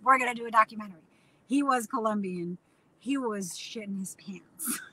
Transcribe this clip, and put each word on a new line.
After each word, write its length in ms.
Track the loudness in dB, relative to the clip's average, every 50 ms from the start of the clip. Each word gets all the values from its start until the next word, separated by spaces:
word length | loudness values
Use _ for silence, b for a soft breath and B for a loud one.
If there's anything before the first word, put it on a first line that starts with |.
| 6
"We're 160 | 6 6 6
gonna 160 | 4 0 -2
do 100 | -4 -4
a 60 | 2
documentary." 480 | 4 4 4 4 2 -10 -10 -12 -12 -18 -20 _ _ _ _ _ _ _ _
He 160 | 0 0 2 4
was 240 | 4 2 2 0
Colombian. 680 | -2 -2 0 0 0 0 0 -2 -2 -4 -4 -4 -6 -6 -8 _ _ _ _ _ _ _ _
He 180 | -4 -2 -2
was 340 | 0 0 -2 -2 -4 -6 -6 -8
shitting 440 | -10 -10 -10 -10 -10 -8 -6 -6 -4
his 160 | -6 -6 -10
pants. 680 | -12 -14 -14 -14 -14 -14 _ _ -8 -6 -4 -4 -6 -8 0